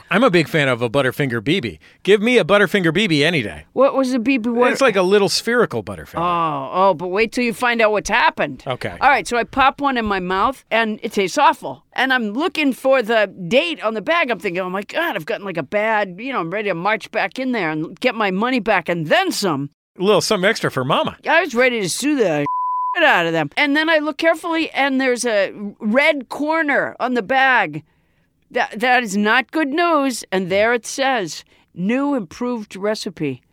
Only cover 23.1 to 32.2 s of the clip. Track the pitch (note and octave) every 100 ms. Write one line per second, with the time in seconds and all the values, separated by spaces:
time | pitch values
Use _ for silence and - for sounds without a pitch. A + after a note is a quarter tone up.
23.1 | G3 E3 E3 D3 - C#4+ D4+ D#4+ D#4+ D4+
24.1 | - E4 E4 F4 E4 D4+ - C#4 C4 C4
25.1 | A#3+ A#3+ G#3 E3 C3 G#3 - G#3+ B3+ D4+
26.1 | D4 A#3 - D4 D#4+ D4+ A#3+ C3+ - B3
27.1 | A#3+ F#3 C4 C4+ A#3+ F3 D3 - _ _
28.1 | _ _ _ _ A#3 - G#3 B3+ B3 A3+
29.1 | G3+ G#3 B3 - D#4 D4 D#4 F4 D4+ C4+
30.1 | A3+ - F#3+ F3 G3 A3+ A#3+ - - C4+
31.1 | B3 E3 - - _ _ - F#3+ B3+ C#4+
32.1 | C4+